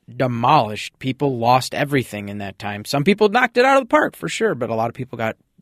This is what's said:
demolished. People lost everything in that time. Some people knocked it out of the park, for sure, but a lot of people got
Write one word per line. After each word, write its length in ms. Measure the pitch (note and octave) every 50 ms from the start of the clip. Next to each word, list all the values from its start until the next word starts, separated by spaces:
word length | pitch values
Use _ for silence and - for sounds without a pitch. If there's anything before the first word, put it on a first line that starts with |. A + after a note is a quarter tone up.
| _ -
demolished. 880 | A#2+ B2 C3 B2+ A#2+ A#2 A#2 C3 D#3 D3 A#2 G#2+ G#2+ G2+ - - - _
People 400 | - C3 C3 - D3 C#3 C3 A#2
lost 360 | A2+ A#2+ B2 C3 B2 - -
everything 540 | - D3 C#3 C#3+ C3+ A#2 - G#2 G#2 G2+ G2+
in 100 | G2+ G#2
that 200 | G2+ G2 F#2 -
time. 260 | - G#2 G#2 G#2 G#2
Some 200 | - - C#3+ C#3+
people 240 | G3 G#3 - G#3+ G#3
knocked 280 | G3 B3 B3+ B3 - B3
it 60 | B3
out 120 | C4+ C#4
of 60 | C4+
the 60 | B3+ -
park, 280 | D4 D4+ D#4 - -
for 120 | - - E3
sure, 260 | - - A3 G#3+ D#3+
but 160 | A#2 B2 A2
a 40 | A2+
lot 140 | A2 A2+ A#2
of 60 | -
people 220 | - B2 - - A#2
got 180 | A2+ A2 - - _ _ _ _